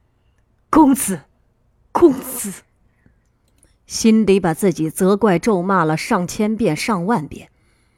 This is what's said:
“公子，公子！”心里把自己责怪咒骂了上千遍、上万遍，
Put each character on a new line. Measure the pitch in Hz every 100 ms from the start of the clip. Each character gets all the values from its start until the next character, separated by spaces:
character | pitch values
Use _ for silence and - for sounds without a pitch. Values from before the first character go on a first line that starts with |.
| _ _ _ _ _ _ -
“公 | - 294 269
子， | - 175 - _ _ _ _ _ _
公 | - 339
子！” | 262 - 240 208 180 _ _ _ _ _ _ _ _ _ _ _ _ -
心 | - 226 220 202
里 | 196
把 | 180
自 | 160 202
己 | 160 160
责 | - 185 202
怪 | 220 170
咒 | 233 196
骂 | 180 190
了 | 156 156
上 | - 214 175
千 | - 214 220
遍、 | 220
上 | 151 - 202 170
万 | 233 151
遍， | - - _ _ _ _